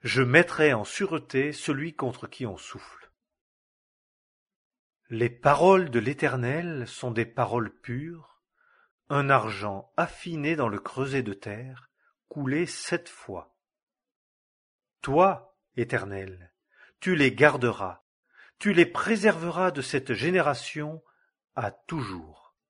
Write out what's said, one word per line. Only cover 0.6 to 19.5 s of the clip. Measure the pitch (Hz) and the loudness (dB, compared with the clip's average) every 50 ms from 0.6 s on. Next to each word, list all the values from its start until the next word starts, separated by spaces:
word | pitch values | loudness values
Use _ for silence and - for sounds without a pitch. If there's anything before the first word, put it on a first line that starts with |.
| 156 151 | 4 4
en | 135 110 101 | 4 2 -2
sûreté | - - - 202 - 165 147 - - - 131 139 147 | -6 -6 -6 -4 -4 -4 -6 -6 -2 -2 -2 -2 -2
celui | 147 - - - 147 135 151 165 156 | -4 -8 -4 -4 -4 -2 -4 -8 -6
contre | - 135 127 123 - - - | -4 -4 -4 -4 -6 -14 -16
qui | - - 127 | -10 -8 -8
on | 110 95 | -8 -8
souffle. | 85 - - - 98 - - - - - - _ _ _ _ _ _ _ _ _ _ _ _ _ _ _ _ _ _ _ _ _ _ _ _ _ _ _ _ _ _ _ _ _ _ _ _ _ _ _ _ 120 | -10 -14 -16 -16 -16 -18 -20 -20 -20 -20 -20 _ _ _ _ _ _ _ _ _ _ _ _ _ _ _ _ _ _ _ _ _ _ _ _ _ _ _ _ _ _ _ _ _ _ _ _ _ _ _ _ -2
Les | 113 120 120 | 0 0 0
paroles | 117 - - 143 143 139 165 185 190 185 185 156 | 0 2 4 4 4 6 8 8 8 6 4 2
de | 123 120 | -2 -2
l'Éternel | 107 127 147 - - 143 127 131 120 120 139 160 170 175 160 139 120 110 | 0 -2 -4 -2 -2 -2 -2 -2 -2 -2 -2 -4 -4 -6 -6 -8 -8 -10
sont | - - - 127 | -10 -8 -8 -4
des | 113 113 113 | -2 -2 -4
paroles | 113 - - 123 101 110 120 113 104 - _ | -4 -2 -4 -2 0 0 -2 -2 -4 -8 _
pures, | _ - 120 127 147 165 170 165 151 _ _ _ _ _ _ _ _ _ _ _ _ _ _ _ _ _ | _ -10 -10 -8 -8 -10 -14 -16 -20 _ _ _ _ _ _ _ _ _ _ _ _ _ _ _ _ _
un | 139 143 143 139 | -2 0 2 4
argent | 139 127 107 110 104 95 101 104 98 98 - _ _ - | 2 2 2 0 -6 -6 -6 -6 -6 -8 -12 _ _ -2
affiné | 170 175 - - - 175 165 156 143 151 165 | -2 -2 -4 -12 -10 -8 -6 -4 -2 -2 0
dans | 156 131 113 | 0 0 0
le | 104 101 | -2 -4
creuset | - - - 127 135 139 135 139 | -8 -8 -6 -6 -4 -2 -2 -2
de | 123 107 98 | -2 -4 -6
terre, | - - 110 104 110 123 131 131 123 - _ _ _ _ _ _ _ _ _ | -10 -10 -12 -12 -12 -12 -16 -16 -18 -20 _ _ _ _ _ _ _ _ _
coulé | - 151 143 127 135 156 175 | -10 -6 -4 -2 -2 -2 -2
sept | - - - - - 175 170 170 - | -4 -6 -12 -6 -4 -4 -4 -4 -8
fois. | - - - - 98 87 - _ _ _ _ _ _ _ _ _ _ _ _ _ _ _ _ _ _ _ _ _ _ _ _ _ _ _ _ _ _ _ | -20 -20 -14 -12 -12 -12 -14 _ _ _ _ _ _ _ _ _ _ _ _ _ _ _ _ _ _ _ _ _ _ _ _ _ _ _ _ _ _ _
Toi, | - - 135 160 185 190 180 - - _ _ _ _ _ _ | -6 0 4 4 4 4 4 0 -10 _ _ _ _ _ _
Éternel, | - 117 113 - 113 95 98 101 98 95 95 92 90 87 - _ _ _ _ _ _ - _ _ _ | -6 -4 -2 -2 -4 -4 -4 -10 -10 -10 -12 -14 -18 -20 -20 _ _ _ _ _ _ -20 _ _ _
tu | - 185 185 156 | -2 0 2 4
les | 143 131 107 | 4 4 6
garderas, | 104 143 151 139 135 120 120 104 - 101 92 90 - _ _ _ _ _ _ _ - - - _ _ | 8 6 6 6 6 0 0 0 0 -6 -8 -8 -12 _ _ _ _ _ _ _ -20 -20 -20 _ _
tu | - 208 | -2 2
les | 208 170 170 | 6 6 6
préserveras | 170 - - - 202 226 208 185 214 190 165 165 175 | 6 4 -4 0 0 0 4 4 2 2 2 -2 -6